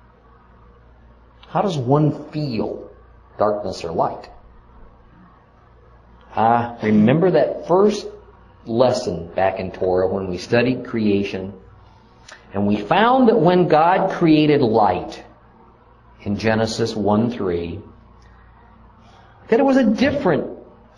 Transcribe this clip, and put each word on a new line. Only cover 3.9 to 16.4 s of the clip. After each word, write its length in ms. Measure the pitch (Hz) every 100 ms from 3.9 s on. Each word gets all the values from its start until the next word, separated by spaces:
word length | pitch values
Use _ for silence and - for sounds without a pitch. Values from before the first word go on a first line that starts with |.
light? 380 | 87 131 - - - - - - - - - _ - 180 _ _ _ _ _ _ - _ - -
Ah, 440 | - 110 120 117 -
remember 500 | 107 107 107 151 185
that 360 | 165 131 - -
first 400 | 175 208 208 - - - - - - -
lesson 600 | 113 127 104 104 85 85
back 260 | - 95 -
in 120 | 92
Torah 360 | - 92 90 95
when 220 | 98 95
we 80 | 90
studied 480 | - 120 123 127 -
creation 680 | 117 107 101 101 95 95 - - - - - - _ - - -
and 140 | 98 104
we 100 | 104
found 520 | - 175 226 262 233
that 100 | 160
when 280 | 165 180 175
God 440 | 151 165 190 190
created 500 | - 170 156 151 139
light 640 | 120 110 104 90 - - - - _ _ - _ _ _ _ -
in 160 | 101
Genesis 580 | 101